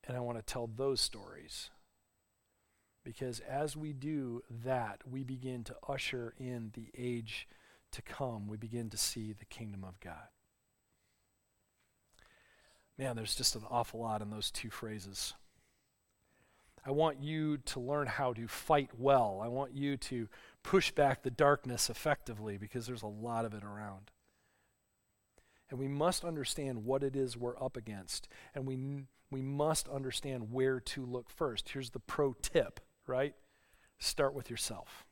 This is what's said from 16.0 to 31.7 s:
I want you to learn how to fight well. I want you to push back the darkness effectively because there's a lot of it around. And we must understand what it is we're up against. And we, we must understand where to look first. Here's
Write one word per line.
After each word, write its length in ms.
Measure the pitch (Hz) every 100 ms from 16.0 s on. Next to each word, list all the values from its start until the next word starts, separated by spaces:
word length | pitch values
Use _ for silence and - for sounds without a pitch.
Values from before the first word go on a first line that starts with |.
| _ _ _ _ _ _ _ - 139
I 60 |
want 280 | 143 160 135
you 360 | 147 156 156 147
to 220 | - -
learn 260 | 123 147 135
how 260 | - 131
to 160 | 113 113
fight 420 | - - 151 135 113
well. 460 | 135 135 110 95
I 40 | 113
want 260 | 127 135
you 240 | 139 143 139
to 300 | - 123 110 - - -
push 280 | - 190 -
back 320 | - 143 131
the 80 | 131
darkness 600 | 120 143 147 127 120 -
effectively 680 | 117 156 143 - 107 107 101
because 300 | 104 123 113
there's 160 | 120
a 60 | 107
lot 360 | 104 117 113
of 80 | 117
it 100 | 107
around. 480 | 104 104 104 95 104 _ _ _ _ _ _ _ _ _ _ _ _ _ _ _ _
And 100 | 127
we 100 | 135
must 360 | 143 160 180
understand 600 | 170 160 131 - 139 120
what 180 | 110 135
it 120 | 135
is 220 | 135 131 117
we're 260 | 120 123
up 140 | 131 127
against. 520 | 113 101 90 - - - -
And 100 | -
we, 140 | 135 131 135 143 135 _ _
we 120 | 135
must 440 | 135 139 151 156 -
understand 640 | 139 135 - 143 131 110
where 300 | 123 131 131
to 240 | - -
look 240 | 127 123 117
first. 400 | - 151 110
Here's 220 | -